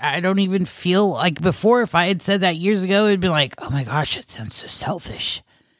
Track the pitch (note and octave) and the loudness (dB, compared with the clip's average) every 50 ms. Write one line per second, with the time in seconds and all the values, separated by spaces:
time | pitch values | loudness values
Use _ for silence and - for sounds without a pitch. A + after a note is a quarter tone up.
0 | C3+ D3 C#3 F3 F3 F#3+ G3 G3 G3 F#3 F#3+ G3 F3+ - - - - F3 F3+ G3 | -4 -4 -2 0 0 0 2 2 0 0 0 0 -2 -2 -6 -4 0 2 4 4
1 | G#3 G3 E3 A2+ C#3+ F3+ D3+ - D3+ F3+ A#2 - - A3 A#3+ B3 A#3 - - E3+ | 4 2 2 0 0 -2 0 0 0 0 0 2 2 4 4 4 2 2 2 2
2 | F3 F#3 G3 E3 - G3 G3 G3 F#3+ F3+ E3 D#3+ F3 G3 G#3+ G3 F#3 F#3 G3 G3+ | 2 2 0 -2 0 0 0 2 2 2 0 0 0 0 2 2 2 2 2 4
3 | G#3+ G#3 G3+ F#3 F3 F#3 D#3+ D3+ C#3 B2 - - - - C3+ C#3 C3 A#2+ C3+ D3+ | 4 4 4 2 2 2 2 2 0 0 -2 -10 -8 -4 -2 -2 -2 -2 -2 -2
4 | D3+ - - - - - - - A2 G2+ - - - - - - - - - - | -2 -2 -4 -6 -8 -10 -12 -10 -10 -10 -10 -10 -10 -10 -10 -6 -6 -6 -6 -6
5 | - - - - - - - - - _ _ _ _ _ _ _ | -8 -12 -10 -8 -8 -6 -8 -8 -12 _ _ _ _ _ _ _